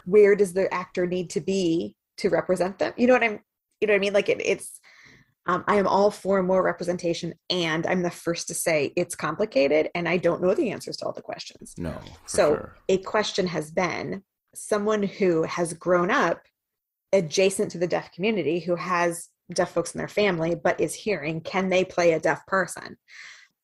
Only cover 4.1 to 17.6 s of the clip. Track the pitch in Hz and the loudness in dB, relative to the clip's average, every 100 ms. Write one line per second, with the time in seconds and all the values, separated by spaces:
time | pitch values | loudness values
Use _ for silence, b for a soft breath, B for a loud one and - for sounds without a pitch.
4.1 | 196 190 - - 196 - - B B B | 2 2 0 0 -2 -4 -20 B B B
5.1 | B B _ - 175 - 202 190 190 208 | B B _ -4 -4 2 2 4 4 2
6.1 | 208 185 196 180 185 175 170 165 175 170 | 2 0 0 2 2 2 -2 -4 -2 -2
7.1 | 165 170 - _ 180 165 160 165 185 175 | -2 -6 -10 _ -2 0 0 0 0 0
8.1 | - - 170 - 175 - 156 139 - 180 | -4 -6 -6 -6 -4 0 2 0 -2 -4
9.1 | - 156 160 220 262 277 151 156 175 170 | -4 -6 -2 0 2 4 4 2 -2 -2
10.1 | 180 170 165 180 220 262 151 - - - | 0 2 2 2 2 0 -4 -10 -8 -8
11.1 | - - - - - - - 87 - - | -8 -12 -12 -12 -18 -18 -8 -8 -8 -14
12.1 | - - - 165 151 - - - 190 - | -20 -4 2 4 2 -2 -14 -2 -2 0
13.1 | 220 202 - 185 160 156 165 180 120 139 | -2 -2 -2 -2 -4 -6 -2 -2 -4 -8
14.1 | 190 - _ _ - - 214 208 214 196 | -10 -12 _ _ -18 -4 -2 0 0 -2
15.1 | - 190 165 165 - 170 165 170 180 180 | 0 2 2 0 -2 -4 -4 0 2 2
16.1 | 269 180 170 _ _ _ _ _ _ _ | 2 2 -2 _ _ _ _ _ _ _
17.1 | 196 160 - 190 190 | 0 2 2 2 2